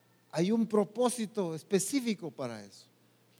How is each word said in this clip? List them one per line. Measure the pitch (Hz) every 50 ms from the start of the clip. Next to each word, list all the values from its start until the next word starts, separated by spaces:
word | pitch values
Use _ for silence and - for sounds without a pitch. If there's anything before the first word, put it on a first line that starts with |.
| _ _ _ _ _ _
Hay | - 151 170 190
un | 226 226 226
propósito | - 214 214 202 208 - 233 247 240 - - 220 185 - - 190 170 160
específico | 156 - - 202 190 180 - - 277 240 233 214 - 175 156
para | - - 139 120 117 107 101
eso. | 101 - - - - _ _ _ _ _ _ _ _ _